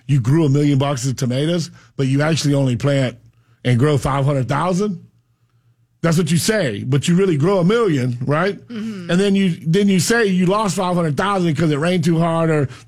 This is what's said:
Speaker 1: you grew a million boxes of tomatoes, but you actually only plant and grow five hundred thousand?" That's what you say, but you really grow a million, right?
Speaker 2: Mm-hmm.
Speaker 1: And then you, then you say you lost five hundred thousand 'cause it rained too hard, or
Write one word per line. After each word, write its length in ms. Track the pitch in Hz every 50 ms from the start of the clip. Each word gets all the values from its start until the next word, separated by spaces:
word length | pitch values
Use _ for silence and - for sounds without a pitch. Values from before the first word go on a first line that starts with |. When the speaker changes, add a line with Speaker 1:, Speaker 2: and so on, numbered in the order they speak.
| _
Speaker 1:
you 160 | - 147 139
grew 240 | 104 127 147 170 160
a 40 | 139
million 280 | 135 147 147 147 143
boxes 320 | 131 139 143 147 123 120 135
of 60 | 117
tomatoes, 540 | - 131 120 123 135 151 160 175 175 170 - - - - _ _
but 100 | - 139
you 160 | 131 135 139
actually 320 | 147 160 165 131 - 143 143
only 220 | 139 135 131 123
plant 420 | 110 127 143 139 135 131 117 - - - - _ _ _ _ _ _ -
and 140 | 123 123 113
grow 180 | 139 151 147
five 260 | 135 - 147 135 139 135
hundred 220 | 143 147 135 123
thousand?" 560 | - 143 147 165 185 190 175 208 214 175 - - _ _ _ _ _ _ _ _ _ _ _ _ _ _ _ _ _ _ _
That's 180 | - 165 165 170
what 100 | 180 135
you 80 | 175
say, 460 | - - - 220 214 170 123 101 104 110
but 240 | 123 139 139 -
you 80 | 175 170
really 220 | 180 196 190 160
grow 200 | 139 139 190 202
a 60 | 185 170
million, 540 | 180 226 240 233 190 151 131 123 127 120 120
right? 340 | 127 131 147 156 180 202 196
Speaker 2:
Mm-hmm. 540 | - - - 240 214 214 226 208 185 175 165
Speaker 1:
And 100 | 170 180
then 140 | 202 202 196
you, 240 | 196 196 185 165 - -
then 240 | 160 160 202 208 202
you 100 | 190 180
say 280 | - - 226 233 226
you 180 | 202 185 180 185
lost 300 | 170 196 214 220 196 147
five 200 | 196 185 180 180
hundred 220 | 175 170 156 139
thousand 380 | 123 185 202 202 190 175 170 147
'cause 160 | 135 170 156
it 80 | 147 139
rained 240 | 160 175 185 180 139
too 160 | 175 170 165
hard, 320 | 170 165 165 165 165 160
or 180 | 156 151 139 - - - -